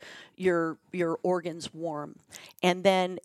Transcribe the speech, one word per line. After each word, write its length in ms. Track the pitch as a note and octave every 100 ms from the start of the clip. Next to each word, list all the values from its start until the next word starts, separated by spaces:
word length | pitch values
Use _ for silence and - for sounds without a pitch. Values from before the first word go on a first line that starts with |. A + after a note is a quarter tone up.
| - - - -
your, 420 | F#3 E3+ E3 D3+ _
your 260 | F3+ E3+ E3
organs 520 | F3+ F3+ E3+ E3 -
warm. 420 | D#3+ E3 D3 D3 - _ - - -
And 220 | F3+ F3+
then 340 | F#3+ F#3 F3+ F3+